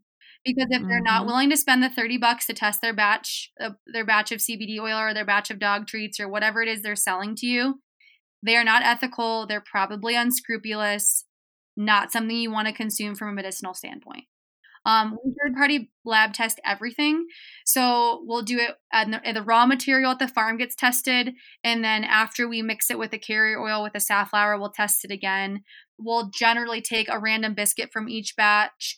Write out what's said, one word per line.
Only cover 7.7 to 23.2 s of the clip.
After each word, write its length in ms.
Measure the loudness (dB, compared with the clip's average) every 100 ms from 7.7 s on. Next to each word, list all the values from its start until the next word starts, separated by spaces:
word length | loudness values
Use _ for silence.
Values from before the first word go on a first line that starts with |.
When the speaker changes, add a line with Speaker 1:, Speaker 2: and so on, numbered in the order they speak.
| -2 _ _ _ _ _ _
Speaker 1:
they 120 | 0
are 80 | 2
not 200 | 6 6
ethical. 640 | 4 2 -2 -2 -2 -2 -4
They're 160 | -6
probably 500 | -4 -2 -2 -2 -2
unscrupulous, 1120 | 0 2 0 -2 -6 -4 -2 0 0 0 -2 -4 _ _ _ _ -2
not 360 | 4 4 2
something 240 | -2 -2 -2
you 140 | -2
wanna 220 | -2 -2
consume 420 | -4 -4 -4 -6
from 140 | -6 -8
a 40 |
medicinal 420 | -6 -8 -8 -10
standpoint. 500 | -10 -14 -16 -18 -20 -20 _ _ _ _ -4 2
Um, 320 | 2 2 -2
we 80 | -4 -2
third-party 480 | -2 2 2 2 -2 _
lab 300 | 0 4 4
test 260 | 2 -2 -2
everything. 640 | -4 -4 -4 0 2 2 -2 -10 -20 -6
So 580 | 0 2 4 4 4 2 -2
we'll 160 | -4
do 160 | -2 0
it 140 | 0 -4 _
at 180 | 0 0
the, 160 | -2 -4
at 80 |
the 80 | -4
raw 220 | 4 6
material 460 | 6 4 2 2 2
at 80 | 0
the 100 | -2
farm 300 | 0 0 0
gets 180 | -4 0
tested, 560 | 0 2 2 0 0 -6 -14 -6
and 180 | -2 0
then 220 | 0 0
after 420 | 4 2 2 -2 -4
we 140 | -2
mix 300 | -4 -2 -2
it 80 | -2
with 120 | -6
the 80 |
carrier 400 | -8